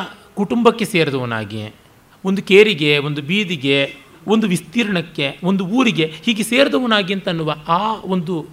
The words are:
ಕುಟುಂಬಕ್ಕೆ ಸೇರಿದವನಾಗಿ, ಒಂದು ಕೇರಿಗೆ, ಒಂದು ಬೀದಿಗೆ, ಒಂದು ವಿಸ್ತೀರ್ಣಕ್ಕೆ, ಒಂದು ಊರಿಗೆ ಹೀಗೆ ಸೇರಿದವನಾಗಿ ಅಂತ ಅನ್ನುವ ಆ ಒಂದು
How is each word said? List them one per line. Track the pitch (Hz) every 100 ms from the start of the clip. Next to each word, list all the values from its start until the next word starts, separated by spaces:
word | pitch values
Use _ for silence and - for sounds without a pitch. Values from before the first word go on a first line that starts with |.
| 185 - -
ಕುಟುಂಬಕ್ಕೆ | - 202 240 233 220
ಸೇರಿದವನಾಗಿ, | 208 190 143 131 120 113 104 110 107 - - _ _ _
ಒಂದು | 190 196
ಕೇರಿಗೆ, | - 196 220 151 151 147
ಒಂದು | 147 147
ಬೀದಿಗೆ, | 139 202 185 160 139 139 139 - - - -
ಒಂದು | 220 214
ವಿಸ್ತೀರ್ಣಕ್ಕೆ, | 180 - 233 208 180 160 - 143 -
ಒಂದು | 180 190 180
ಊರಿಗೆ | 247 226 156 156 -
ಹೀಗೆ | 233 220
ಸೇರಿದವನಾಗಿ | - 247 277 269 240 214 180
ಅಂತ | 196 196
ಅನ್ನುವ | 165 156 151 151
ಆ | 175 214
ಒಂದು | 208 185 185 165 165 -